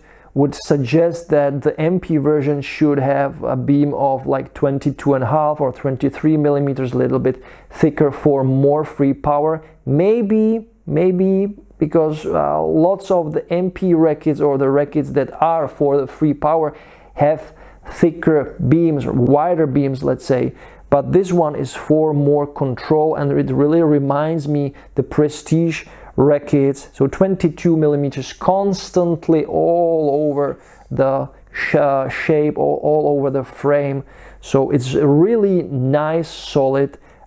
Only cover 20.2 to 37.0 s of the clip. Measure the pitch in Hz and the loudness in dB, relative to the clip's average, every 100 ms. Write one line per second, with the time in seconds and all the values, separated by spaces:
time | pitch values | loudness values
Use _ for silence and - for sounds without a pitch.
20.2 | - 131 127 - - - - 143 131 156 | -2 -2 -2 -6 -20 -16 -2 0 2 0
21.2 | 185 175 156 147 135 - - 151 156 147 | 2 0 0 -2 -8 -8 0 2 2 2
22.2 | 143 147 143 - 139 120 - 156 156 151 | 2 2 0 -4 -4 -4 0 0 2 0
23.2 | 143 143 135 131 147 165 160 147 139 139 | 0 0 0 2 2 4 4 2 2 -2
24.2 | 156 165 143 147 139 - - - 131 - | -2 -4 -2 -2 -4 -8 -12 -6 -4 2
25.2 | 151 147 - 160 170 156 - - - - | 0 0 -2 0 0 -2 -10 -20 -10 0
26.2 | 135 147 - 147 139 135 - - 139 - | 2 2 2 2 2 -2 -8 -2 -2 0
27.2 | 190 185 170 156 175 160 151 147 143 135 | 0 2 -2 0 0 2 2 0 -2 -6
28.2 | 127 - - 190 202 190 - 185 175 165 | -12 -6 -2 0 0 -4 -4 -2 0 -2
29.2 | - 165 - 165 160 170 170 165 151 143 | 0 0 0 -2 0 2 2 0 0 0
30.2 | 151 139 143 - - - - 131 135 135 | 0 0 -2 -4 -14 -20 -10 0 0 0
31.2 | 135 - - - - 151 143 139 135 - | -4 -10 -18 -10 -2 0 0 0 -4 -6
32.2 | - 156 151 - 147 147 143 151 147 143 | -2 0 0 -2 -2 -2 0 0 0 0
33.2 | 139 135 127 - 143 143 143 139 - - | -2 -4 -6 -6 -2 0 -2 -6 -10 -18
34.2 | - - - 139 135 147 127 139 147 143 | -20 -20 -2 0 2 0 0 0 2 4
35.2 | 185 233 202 185 110 135 127 147 151 160 | 4 4 2 0 -2 -2 0 0 0 -2
36.2 | 156 - - 147 135 135 139 - | -4 -10 -4 0 2 2 -2 -4